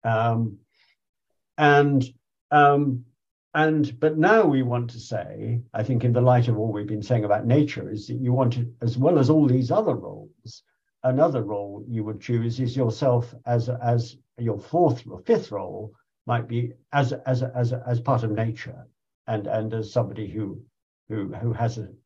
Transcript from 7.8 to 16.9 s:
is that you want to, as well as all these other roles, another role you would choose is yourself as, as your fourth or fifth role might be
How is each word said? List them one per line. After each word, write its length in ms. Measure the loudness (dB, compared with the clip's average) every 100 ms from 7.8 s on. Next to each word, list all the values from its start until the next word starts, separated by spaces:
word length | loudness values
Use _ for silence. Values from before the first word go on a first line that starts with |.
| -8
is 160 | -10 -8
that 120 | -6
you 140 | 0
want 180 | 2 2
to, 160 | 0 -4 -4
as 160 | -4 2
well 200 | 4 4
as 120 | 4
all 160 | 4 4
these 240 | 4 2
other 240 | 0 0
roles, 680 | -4 -8 -14 -18 _ -20 -20 _ _ _ _
another 380 | -2 2 2 2
role 400 | -4 -6 -8 -12 -8
you 160 | -6
would 160 | -6 -8
choose 400 | -4 -2 -2 -4
is 160 | -4 0
yourself 580 | -2 0 2 2 -2 -10 -2
as, 240 | -2 -2
as 460 | -4 0 0 -2 -12 _ -8
your 200 | -6 -6
fourth 440 | -4 2 2 2 -8
or 120 | -16
fifth 300 | 0 0 0
role 380 | -10 -10 -12 -14 _ _ _ -4
might 200 | -4 -2
be 240 | -4 -4 -8 _